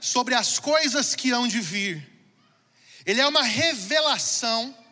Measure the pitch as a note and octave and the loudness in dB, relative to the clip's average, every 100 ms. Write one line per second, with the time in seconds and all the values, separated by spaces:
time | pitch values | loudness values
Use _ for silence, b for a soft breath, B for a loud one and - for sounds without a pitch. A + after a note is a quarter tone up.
0 | - B3 B3 B3 - - - D#4 D4+ C4+ | -2 0 2 2 0 -2 2 2 2 0
1 | - - B3+ A#3+ A#3+ G#3+ E3+ G3+ G3 D#3 | -2 -2 0 0 0 -2 -4 -4 -4 -6
2 | C#3 _ _ _ _ _ _ B B B | -12 _ _ _ _ _ _ B B B
3 | - A3+ C#4 D4+ A#3+ A3 E4 C4 F#3+ D4+ | -2 2 2 2 2 2 0 -2 -2 0
4 | D4+ A3+ - - A#3 A3+ B3+ - - | 2 0 -2 -2 -2 -2 -4 -12 -20